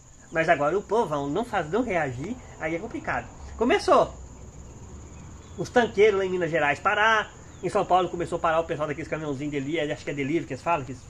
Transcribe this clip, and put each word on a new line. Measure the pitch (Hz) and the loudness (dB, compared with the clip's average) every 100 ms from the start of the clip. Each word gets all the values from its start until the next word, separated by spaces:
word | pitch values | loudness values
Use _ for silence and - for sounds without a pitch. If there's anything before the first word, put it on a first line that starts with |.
| - - - | -20 -20 -6
Mas | 160 160 | 0 4
agora | 156 147 190 | 4 2 0
o | |
povão | - 220 185 147 143 | 0 0 2 -2 -2
não | 170 | -2
faz, | 240 196 151 | -2 -2 0
não | 208 | -2
reagir, | 247 175 143 123 175 254 - - | 0 0 -2 -4 -8 -8 -12 -8
aí | 160 165 | -4 -4
é | |
complicado. | 226 302 - 131 117 - - - | -6 -8 -4 -4 -6 -12 -10 0
Começou. | 233 381 - 254 160 - - - - - - - - - - - - - - - | 2 4 6 6 6 -2 -16 -16 -16 -16 -16 -16 -16 -16 -16 -16 -16 -16 -12 -8
Os | 156 | 2
tanqueiros | 247 226 196 214 196 | 4 4 6 6 6
lá | |
em | 190 | 2
Minas | 180 160 | 0 0
Gerais | 160 147 143 | 2 2 2
parar. | 190 208 220 220 190 - - - | 2 4 6 4 2 -8 -18 -8
Em | 185 | -2
São | 208 180 | 0 4
Paulo | 180 175 | 4 4
começou | 175 160 170 | -2 -4 0
a | |
parar | 170 160 | 2 2
o | |
pessoal | 165 147 151 | 0 -2 -2
daqueles | 147 151 | -4 -6
caminhãozinhos | 156 156 131 147 | -4 -4 -4 -4
deli-, | 143 135 165 | -4 -2 -2
acho | 147 156 | -2 -4
que | - | -6
é | |
delivery | 143 135 165 139 | -4 0 0 -2
que | |
eles | 127 | -4
falam, | 170 165 | 0 0
aqueles, | 131 127 | -2 -12